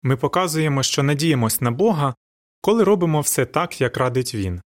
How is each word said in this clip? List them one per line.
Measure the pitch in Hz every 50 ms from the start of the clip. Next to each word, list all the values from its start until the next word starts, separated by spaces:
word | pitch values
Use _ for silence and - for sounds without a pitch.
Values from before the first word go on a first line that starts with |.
| _
Ми | 135 131 127
показуємо, | - 147 - 175 185 185 151 160 156 156 143 139 131
що | - - - 143
надіємось | 139 147 139 151 170 151 127 117 110 - -
на | 127 120
Бога, | 120 123 185 226 214 156 147 135 123 _ _ _ _ _ _ _ _ _
коли | _ - 208 233 214
робимо | 185 208 196 175 165 156 151
все | 143 - - - 131
так, | - - 156 170 175 - -
як | 135 120 - -
радить | 127 127 120 127 127 - -
Він. | 110 98 95 90 87 -